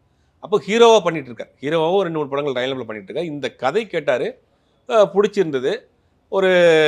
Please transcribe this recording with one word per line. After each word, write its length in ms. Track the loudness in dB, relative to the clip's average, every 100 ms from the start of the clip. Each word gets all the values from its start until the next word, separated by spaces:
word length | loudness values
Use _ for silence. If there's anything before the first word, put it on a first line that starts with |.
| _ _ _ _
அப்போ 160 | -4 -4
ஹீரோவா 420 | 0 4 6 6
பண்ணிட்டு 300 | 2 -4 -8
இருக்காரு. 200 | -16 -18
ஹீரோவாவும் 460 | _ -4 -2 0 0
ரெண்டு 180 | -2 -4
மூணு 100 | -6
படங்கள் 260 | -4 -4
லைனப்ல 300 | -4 -4 -6
பண்ணிட்டு 240 | -10 -14 -12
இருக்காரு. 200 | -10 -8
இந்த 200 | -8 -10
கதை 360 | -6 -4 -4 -6
கேட்டாரு, 400 | -6 -2 -2 -4 -10 _ _ _ _ 0
அஹ், 200 | 2 4
பிடிச்சிருந்தது. 640 | 2 0 0 -2 -2 -4 -6 -10 _ _ _ _
ஒரு 180 | -2 2 4 6 6